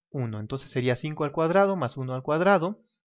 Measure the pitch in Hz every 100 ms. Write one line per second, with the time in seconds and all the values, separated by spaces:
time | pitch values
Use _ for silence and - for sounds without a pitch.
0 | _ 143 117 107 107 135 - 131 123 123
1 | 151 151 147 147 160 185 196 190 123 -
2 | 127 131 135 151 185 196 170 220 _ _